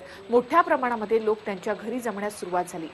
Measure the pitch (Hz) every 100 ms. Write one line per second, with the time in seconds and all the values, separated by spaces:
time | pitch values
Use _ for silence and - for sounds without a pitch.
0 | - - - 240 247 330 349 302 254 233
1 | 208 226 220 214 - 196 220 208 214 247
2 | 233 196 208 208 185 180 175 175 156